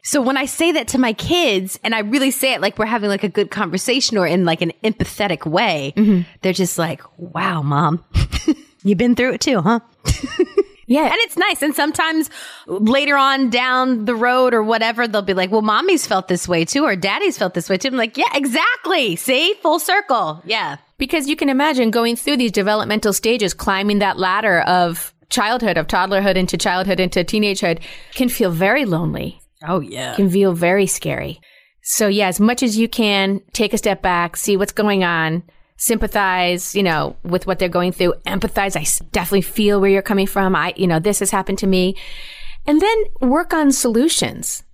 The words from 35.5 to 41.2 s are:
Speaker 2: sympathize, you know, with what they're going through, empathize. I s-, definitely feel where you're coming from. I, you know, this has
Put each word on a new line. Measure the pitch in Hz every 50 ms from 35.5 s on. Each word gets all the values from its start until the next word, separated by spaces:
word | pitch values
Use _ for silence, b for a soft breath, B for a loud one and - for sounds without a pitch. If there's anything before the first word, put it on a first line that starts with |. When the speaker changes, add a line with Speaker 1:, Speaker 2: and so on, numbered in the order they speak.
| b b b b b - - - 233
Speaker 2:
sympathize, | 220 220 208 - 214 202 190 185 180 180 175 180 175 - - -
you | 202 196
know, | 175 160 151 147 143 - - -
with | 175 175 180 -
what | - 185 -
they're | 190
going | 180 170 175 175 180
through, | 175 - 185 175 165 - -
empathize. | - 196 190 190 202 - 220 196 196 190
I | -
s-, | 156 - - - - -
definitely | - 208 175 165 196 196
feel | 185 - - - 208 202 208 202
where | 190 196
you're | 196 196 190
coming | - 214 196 190
from. | 196 - 202 196 185 190
I, | 156 156 180 -
you | - 185
know, | 180 165 160
this | 160 208 202
has | -